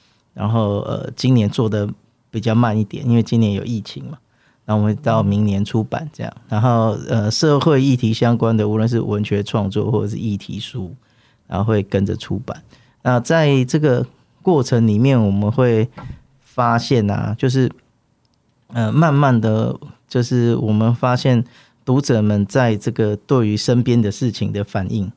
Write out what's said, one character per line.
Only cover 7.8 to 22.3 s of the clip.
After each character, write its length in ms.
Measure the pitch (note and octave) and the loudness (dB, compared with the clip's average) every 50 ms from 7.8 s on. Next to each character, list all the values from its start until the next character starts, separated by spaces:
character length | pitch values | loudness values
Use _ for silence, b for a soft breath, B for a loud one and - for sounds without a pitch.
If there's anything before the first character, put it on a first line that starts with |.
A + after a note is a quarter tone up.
议 140 | C3 C#3 C3 | 4 2 2
题 180 | B2 - A2 A2 | 2 0 -2 0
相 240 | - - A#2 A#2+ A2+ | 0 0 0 2 2
关 200 | A2+ A2+ A2+ A2 | 0 0 2 2
的， 100 | G#2 G#2 | 0 0
无 80 | G#2+ | 0
论 140 | A2 A2 A#2+ | 0 0 0
是 100 | A#2+ A2+ | 0 0
文 240 | - - G#2+ G#2 G#2+ | -2 -2 -2 -4 -2
学 180 | - G#2 G2+ | -2 -2 -4
创 280 | G2+ - - A2+ G2+ G2 | -4 -2 -4 -2 -2 -2
作 200 | G2 G#2+ G#2 G2+ | -2 -2 -2 0
或 120 | G#2+ G#2+ | 0 -2
者 80 | G#2 G2+ | -2 -2
是 80 | A2+ - | -6 -6
议 180 | G#2 A2 G2+ | -4 -4 -4
题 240 | G2 - - - G2 | -6 -8 -10 -12 -12
书， 340 | - - - B2 G2 F2 - - _ _ _ _ _ _ _ _ _ _ | -12 -12 -10 -12 -12 -12 -14 -18 _ _ _ _ _ _ _ _ _ _
然 100 | - F2+ | -4 -2
后 60 | G#2 | 0
会 180 | A2 A2 G#2 G2 | 0 0 0 0
跟 220 | - - G2 F#2+ | 0 0 0 0
着 100 | G2+ F#2+ | 0 -2
出 220 | - - - - F#2+ | -6 -6 -8 -8 -8
版。 220 | - - - - - b b b b b b b _ | -6 -10 -12 -14 -14 b b b b b b b _
那 140 | B2+ B2+ A#2+ | 0 0 0
在 460 | A#2+ - E3 E3 D#3+ D3 C#3 C3 B2+ | 0 0 0 2 4 4 4 2 2
这 120 | B2 - D#3+ | 2 0 0
个 300 | D3+ D3 B2 B2 B2+ - - _ _ _ _ _ | 2 2 2 2 0 -4 -8 _ _ _ _ _
过 220 | _ F#3 F3 D3 B2 | _ 2 2 2 2
程 240 | - - A#2 A#2 A2 | 2 2 2 4 4
里 100 | G#2 G#2 | 4 4
面， 240 | A#2+ C#3 C#3 B2 | 4 4 4 4
我 80 | A2 G2+ | 2 2
们 220 | G2 G2+ G#2 G#2 | 2 0 0 0
会 380 | G#2 - B2+ B2 A#2 A2 A2 B2 B B B B B B B B _ _ | 0 2 2 2 4 2 0 -2 B B B B B B B B _ _
发 400 | _ _ _ - A#2+ A#2 A#2 A#2 | _ _ _ -2 0 2 2 0
现 320 | A#2 - C#3 A#2+ G#2 G2+ | 0 2 2 2 2 2
啊， 240 | G2+ G#2 A2 G#2+ G#2+ - | 0 -2 -2 -4 -4 -2
就 120 | - C3 | -2 0
是， 200 | B2+ C3+ B2+ A#2 - - _ _ _ _ _ _ _ _ _ _ _ _ _ _ _ _ _ _ | 2 2 0 0 -2 -6 _ _ _ _ _ _ _ _ _ _ _ _ _ _ _ _ _ _
呃， 200 | - A#2 A2+ G#2+ | -4 -4 -2 0
慢 220 | A2 C#3+ E3 D#3+ C#3+ | 2 2 2 2 4
慢 280 | C#3 D3+ C3+ B2 A#2 | 2 2 4 2 2
的， 360 | G#2+ A2+ A2 A2 A2+ A#2+ - - - - - _ _ _ | 2 2 0 0 0 -2 -4 -6 -12 -18 -20 _ _ _
就 160 | - B2+ A#2+ | -2 -2 -2
是 320 | B2 B2+ B2 A#2 A#2 A#2 | 0 0 2 2 2 2
我 160 | A#2+ - G#2+ | 0 0 0
们 240 | G#2+ G#2+ A2+ A2+ A#2 | 2 2 2 2 0
发 180 | A#2 - B2+ B2 | 0 0 0 0
现 300 | - - C3+ B2+ A#2 A#2 b b b b b b b _ | 0 2 2 2 2 0 b b b b b b b _
读 160 | - B2+ C3+ | 0 0 0
者 240 | C#3+ - B2+ A2+ G#2+ | 2 2 2 2 2
们 220 | G#2 | 2